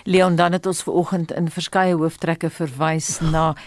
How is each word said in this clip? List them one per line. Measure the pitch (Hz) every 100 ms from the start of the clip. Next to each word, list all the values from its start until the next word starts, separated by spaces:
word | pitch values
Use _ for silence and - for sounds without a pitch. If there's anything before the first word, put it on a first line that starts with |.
Leon, | - 185 185 170
dan | 175
het | 180 185
ons | 170
vanoggend | - 175 170 185 165
in | - 170
verskeie | 180 160 190 185 170
hooftrekke | 160 - - 160 165
verwys | - 160 127 160 160 - -
na | 160 156 160 -